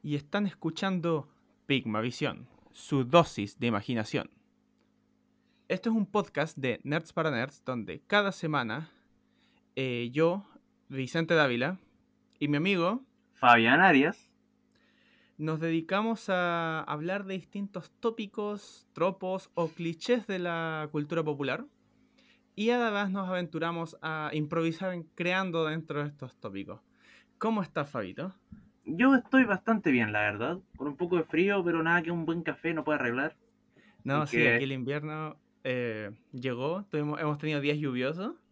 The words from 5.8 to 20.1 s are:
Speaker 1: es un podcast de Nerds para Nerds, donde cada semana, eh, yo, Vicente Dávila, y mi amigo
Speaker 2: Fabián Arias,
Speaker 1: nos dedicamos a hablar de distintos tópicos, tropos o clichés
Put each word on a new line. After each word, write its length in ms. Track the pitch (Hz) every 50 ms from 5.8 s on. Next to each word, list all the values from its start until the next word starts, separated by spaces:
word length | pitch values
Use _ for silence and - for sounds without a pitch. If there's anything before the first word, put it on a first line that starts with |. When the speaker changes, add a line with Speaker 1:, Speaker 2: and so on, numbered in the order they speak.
| - 233
Speaker 1:
es 60 | 226
un 100 | 226 202
podcast 500 | - - 208 196 - _ 143 151 165 - 147
de 220 | 131 127 107 -
Nerds 300 | - 143 147 160 156 -
para 180 | - 175 160 160
Nerds, 340 | 139 113 123 143 - - _
donde 360 | - 127 120 101 92 80 - _
cada 260 | _ 202 208 202 202
semana, 580 | - - - 160 151 139 120 110 107 143 160 - _ _ _ _ _ _ _ _ _ _ _ _ _ _ _ _ _
eh, 340 | 131 135 131 123 120 120 120
yo, 320 | 127 147 160 170 175 202 196 - - - _ _ _ _ _ _
Vicente 460 | 139 135 131 127 - 165 165 160 175
Dávila, 440 | 160 147 131 120 120 123 156 190 - _ _ _ _ _ _ _ _ _ _ _ _
y 100 | 147 143
mi 80 | 147
amigo 460 | 143 165 196 202 175 170 180 220 262 - _ _ _ _ _ _
Speaker 2:
Fabián 460 | - - 123 120 117 113 117 131 160
Arias, 480 | 185 190 156 131 143 165 214 - _ _ _ _ _ _ _ _ _ _ _ _ _ _ _ _ _ _ _ _ _ _ _ -
Speaker 1:
nos 220 | 151 156 160 156
dedicamos 680 | 165 165 165 165 160 165 185 202 214 226 226 202 - -
a 520 | 185 180 175 175 170 170 165 165 160 160
hablar 420 | - - 147 151 156 175 190 202 196
de 100 | 190 190
distintos 560 | 185 - _ _ 202 202 196 - 185 - - _ _
tópicos, 840 | - 226 226 - 220 202 _ - 208 208 208 202 - - - - _ _
tropos 580 | _ 139 165 190 185 - 190 185 185 185 - _ _
o 140 | - 165 160
clichés 580 | - - 170 165 170 165 - -